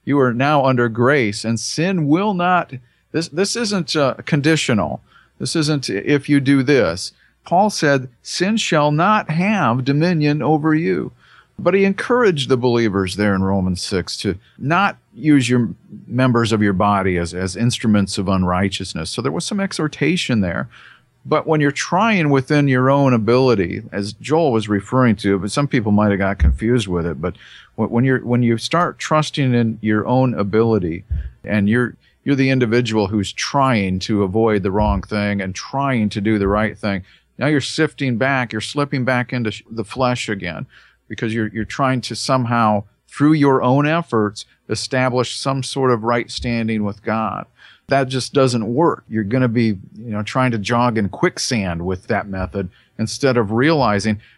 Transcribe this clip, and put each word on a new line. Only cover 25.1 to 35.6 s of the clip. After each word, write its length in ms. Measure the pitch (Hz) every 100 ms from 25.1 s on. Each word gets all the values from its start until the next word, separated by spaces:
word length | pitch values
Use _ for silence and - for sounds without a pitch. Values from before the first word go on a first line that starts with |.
| 107
to, 200 | 101 98
but 140 | 98
some 160 | - 143
people 240 | 135 107
might 180 | 104 104
have 80 | 98
got 220 | 98 98
confused 480 | - 67 110 123 98
with 180 | 90 85
it, 160 | 71
but 140 | 87 87 - - - -
wh-, 160 | 110
when 120 | 117
you're, 180 | 131 127
when 200 | - 120
you 160 | 120 117
start 400 | - 165 170 -
trusting 560 | - 156 147 - 135
in 240 | 120 117 110
your 260 | 107 107 101
own 260 | 127 131
ability, 720 | 101 101 107 113 110 87 82 - - - -
and 260 | - 104 101
you're, 260 | 117 120 - _ _
you're 120 | - 139
the 140 | 135
individual 560 | 131 123 117 120 110 98
who's 260 | 107 95
trying 680 | - - 143 131 117 98 92
to 240 | - 107
avoid 400 | 98 101 113 107
the 80 | 98
wrong 320 | 95 107 98
thing 380 | - 107 104 101
and 120 | 95
trying 560 | 92